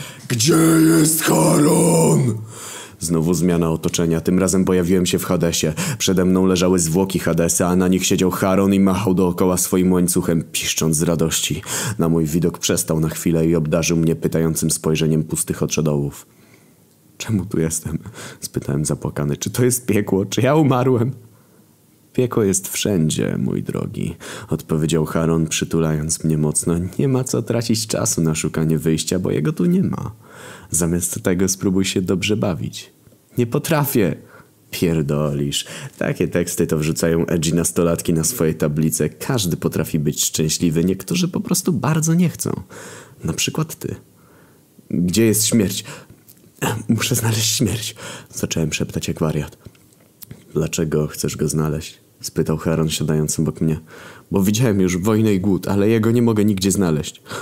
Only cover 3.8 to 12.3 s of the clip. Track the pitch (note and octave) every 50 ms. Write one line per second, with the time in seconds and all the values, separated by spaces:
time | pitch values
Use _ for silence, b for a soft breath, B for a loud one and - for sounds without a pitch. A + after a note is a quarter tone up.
3.8 | - E2+ - - E2+ E2 E2 D#2+ - F#2 F2+ F#2 F#2+ F#2 F2 F#2+ F#2 F#2+ F#2 F#2
4.8 | F2 E2+ F#2+ F#2 F2+ F2 - F2 - - F#2 E2+ E2+ E2+ D#2+ - - D#2+ D#2+ B
5.8 | F#3 D#3+ B2 B - G2 F#2+ F2+ F2+ F#2 F#2 F#2 F#2+ F#2 F#2 F2 F2+ F2+ F#2 F#2
6.8 | E2 D#2+ D#2 F#2+ G2 F#2+ - D#2+ - E2+ E2 E2+ E2+ E2+ E2 - F#2+ F2 F2+ F2+
7.8 | F#2 F2+ F#2 F2+ F#2 - G2+ F2+ F#2+ F2+ F2+ - G#2 F#2+ F#2+ G2 G2 G2 G2 G2
8.8 | G2 F#2+ F#2 F#2 G#2+ F#2+ F#2 F2+ F#2 F2+ F2 - F#2+ F2+ F2+ F2 - - G2 F#2
9.8 | F#2 F#2 F2+ F2+ F2+ F2 - F2+ E2 - E2+ E2 D#2 - - - - - - -
10.8 | E2 D#2+ D#2 D2+ E2+ E2 E2+ D#2 D#2+ D#2+ - - - - D2 - - B B B
11.8 | B C3 G#2+ B E2 E2 E2 E2 E2 D2+